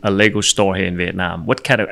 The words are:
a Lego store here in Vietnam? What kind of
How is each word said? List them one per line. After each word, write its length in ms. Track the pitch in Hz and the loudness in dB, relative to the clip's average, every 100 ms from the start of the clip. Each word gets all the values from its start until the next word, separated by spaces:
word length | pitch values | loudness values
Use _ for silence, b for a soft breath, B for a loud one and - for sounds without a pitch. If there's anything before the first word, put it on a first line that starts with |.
a 80 | 104 | 0
Lego 320 | 98 107 104 | 4 4 2
store 320 | 101 - 98 92 | 0 2 0 0
here 100 | 92 | -2
in 100 | 87 | -2
Vietnam? 480 | 87 92 90 85 90 | -4 -2 -4 -4 -4
What 180 | 131 | -2
kind 160 | - 120 | 0 0
of 80 | 101 | 0